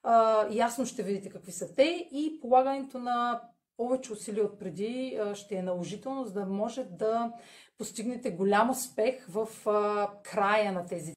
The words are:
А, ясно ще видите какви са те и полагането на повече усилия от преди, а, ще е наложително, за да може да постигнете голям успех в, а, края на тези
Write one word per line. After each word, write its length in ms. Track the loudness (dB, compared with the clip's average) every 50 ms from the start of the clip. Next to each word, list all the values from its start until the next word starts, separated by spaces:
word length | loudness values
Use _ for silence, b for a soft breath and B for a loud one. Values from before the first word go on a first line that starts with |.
А, 440 | 4 8 6 8 8 8 6 4 2 2
ясно 360 | 2 2 2 2 2 -2 -4
ще 160 | -4 -4 -4
видите 280 | -2 -2 -2 -4 -6 -10
какви 220 | -14 -14 -16 -14
са 220 | -10 -10 -10 -4 4
те 340 | 6 6 6 4 -2 -6 -6
и 260 | -6 -4 -4 -4 -4 -6
полагането 580 | 2 6 6 6 6 6 0 -2 -4 -8 -10 -8
на 440 | -4 -2 0 0 0 0 -2 -4 -6 -16 _ _ _ _ _
повече 360 | -6 -2 0 0 -2 -2 -8
усилия 320 | -10 -10 -8 -6 0 0 0
от 140 | 0 -2 -8
преди, 600 | -10 -8 -4 -4 -4 -4 -2 -4 -4 -4 -2 -2
а, 140 | -2 -4 -4
ще 200 | -8 -8 -6 -6
е 80 | -4
наложително, 640 | -2 -2 -2 -4 -4 -6 -8 -8 -8 -6 -6 -6 -6
за 80 | -6
да 140 | -6 -6 -4
може 380 | -2 -2 -2 -2 -4 -4 -8 -8
да 480 | -10 -6 -2 -2 0 0 0 -2 -4 -6 B B B B B B B B _
постигнете 520 | -12 -10 -8 -6 -6 -6 -6 -4 -6 -6
голям 400 | -2 0 2 4 6 6 4 4
успех 560 | 2 -2 -6 -6 -2 0 0 0 0 -4 -12 -6
в, 200 | -4 -4 -4 -4 -6 -4 0
а, 440 | 2 2 4 2 2 0 0 -2 -2 -4 -12
края 500 | -16 -4 0 2 4 4 4 4 2 2
на 140 | 0 -4 -4
тези 280 | -6 -8 -8 -8 -10 -12